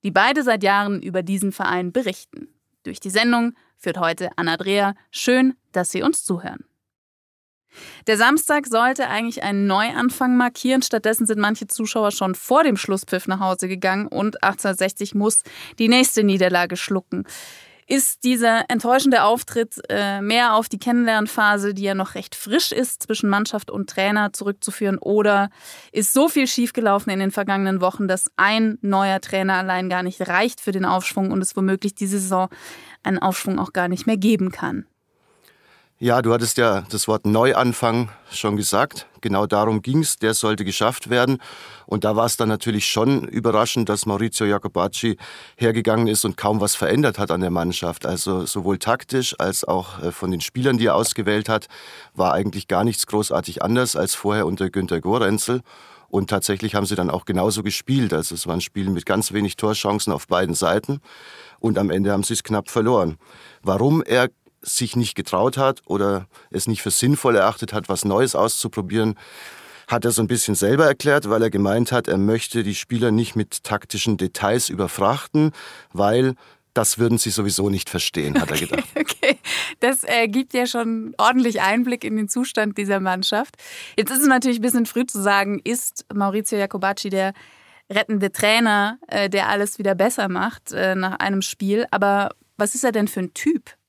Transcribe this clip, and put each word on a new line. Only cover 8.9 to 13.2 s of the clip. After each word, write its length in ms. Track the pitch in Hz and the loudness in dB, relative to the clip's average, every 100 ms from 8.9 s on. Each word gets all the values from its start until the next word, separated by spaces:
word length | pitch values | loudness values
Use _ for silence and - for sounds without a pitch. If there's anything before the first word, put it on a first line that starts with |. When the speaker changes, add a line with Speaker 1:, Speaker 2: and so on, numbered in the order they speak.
| 269 262 | 0 -2
Speaker 1:
eigentlich 340 | 202 233 226 | -2 -4 -6
einen 240 | 196 202 202 | -4 0 2
Neuanfang 680 | 190 220 - 247 - 254 247 | 2 0 0 -2 0 2 4
markieren. 460 | 247 247 254 262 | 2 0 0 2
Stattdessen 440 | - 226 220 220 214 | 2 0 0 0 0
sind 140 | 214 | 2
manche 260 | 208 214 208 | 2 0 -4
Zuschauer 460 | - 214 226 208 | -6 -2 0 0
schon 240 | 208 190 185 | 0 -2 -2
vor 260 | - 269 | 2 4
dem 140 | 320 202 | 6 2
Schlusspfiff 500 | - 190 - 185 | 0 -4 -2 -4